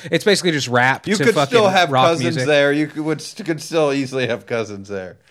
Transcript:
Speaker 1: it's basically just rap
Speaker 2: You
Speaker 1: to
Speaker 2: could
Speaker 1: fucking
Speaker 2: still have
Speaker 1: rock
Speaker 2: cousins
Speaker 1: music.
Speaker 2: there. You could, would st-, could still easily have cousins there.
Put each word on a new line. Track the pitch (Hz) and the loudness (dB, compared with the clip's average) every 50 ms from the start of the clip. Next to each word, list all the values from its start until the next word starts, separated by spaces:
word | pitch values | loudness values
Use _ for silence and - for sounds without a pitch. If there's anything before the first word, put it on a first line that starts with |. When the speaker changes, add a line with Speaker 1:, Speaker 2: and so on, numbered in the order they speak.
| - 147 | -4 -4
Speaker 1:
it's | 170 160 - | -2 0 2
basically | 214 196 - 175 180 | 2 2 2 2 0
just | 156 143 127 127 | 0 0 -2 0
rap | 123 120 123 131 135 - - - | 2 4 4 4 2 0 -2 -2
Speaker 2:
You | 208 | 0
Speaker 1:
to | 202 143 | 2 2
Speaker 2:
could | 233 214 | 2 2
Speaker 1:
fucking | 156 143 233 | 2 0 2
Speaker 2:
still | 247 226 214 190 | 4 4 4 4
have | 190 185 175 156 | 4 2 2 2
Speaker 1:
rock | 135 127 131 170 | 2 2 4 4
Speaker 2:
cousins | 170 160 - 170 160 | 2 0 -2 -2 -2
Speaker 1:
music. | 127 131 | -2 0
Speaker 2:
there. | 143 151 143 143 143 | 2 4 4 4 2
You | 143 151 151 | 2 0 -2
could, | 147 - 151 151 | -4 -6 -6 -6
would | 156 156 - | -4 -6 -6
st-, | - - - - 208 | -8 -12 -14 -10 -6
could | 160 165 151 | -6 -6 -6
still | - - 156 165 151 143 | -8 -4 0 0 0 2
easily | 139 139 135 127 131 131 123 113 | 0 -2 -4 -4 -4 -4 -4 -4
have | 117 107 - | -4 -6 -6
cousins | - 123 117 110 101 107 98 98 98 | -6 -6 -6 -6 -6 -10 -14 -12 -10
there. | 101 95 92 90 - - _ _ | -10 -10 -10 -12 -16 -20 _ _